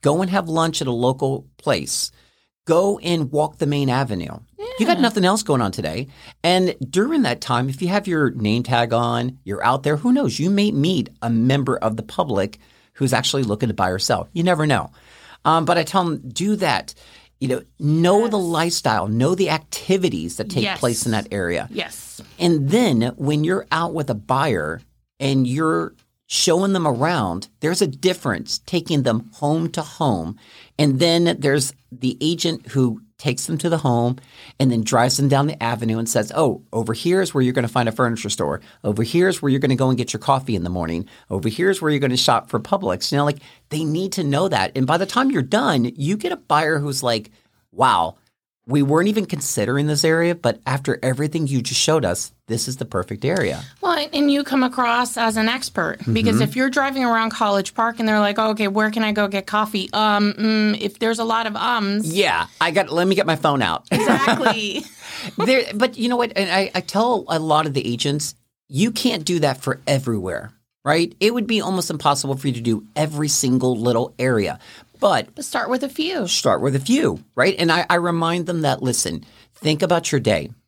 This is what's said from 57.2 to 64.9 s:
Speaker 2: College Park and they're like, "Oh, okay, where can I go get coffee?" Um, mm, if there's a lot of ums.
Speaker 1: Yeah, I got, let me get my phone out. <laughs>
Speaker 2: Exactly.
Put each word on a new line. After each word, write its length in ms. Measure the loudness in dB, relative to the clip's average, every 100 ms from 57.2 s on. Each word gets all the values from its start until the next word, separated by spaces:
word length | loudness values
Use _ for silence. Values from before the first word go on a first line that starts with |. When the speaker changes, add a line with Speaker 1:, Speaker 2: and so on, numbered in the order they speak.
| 0
Speaker 2:
College 440 | 0 2 2 0
Park 240 | -2 -2 0
and 100 | 2
they're 120 | 4
like, 180 | 4 2
"Oh, 120 | 0
okay, 180 | 2 0
where 220 | 2 0
can 100 | 2
I 80 | 0
go 140 | 2 0
get 200 | -2 -2
coffee?" 420 | -2 0 -2 -2
Um, 400 | 0 2 4 2
mm, 460 | 2 0 2 2 2
if 200 | -4 -2
there's 180 | -2 0
a 60 |
lot 220 | 0 0 -2
of 80 | -4
ums. 580 | -2 0 0 0 0
Speaker 1:
Yeah, 320 | 2 2 2 -4 -2
I 100 | 0
got, 180 | 2 0
let 160 | 2 2
me 80 | 2
get 100 | 2
my 100 | 2
phone 260 | 2 2
out. 220 | 0 -2 -2
<laughs> 40 |
Speaker 2:
Exactly. 920 | 0 2 2 2 2 2 0 -2 -6 -8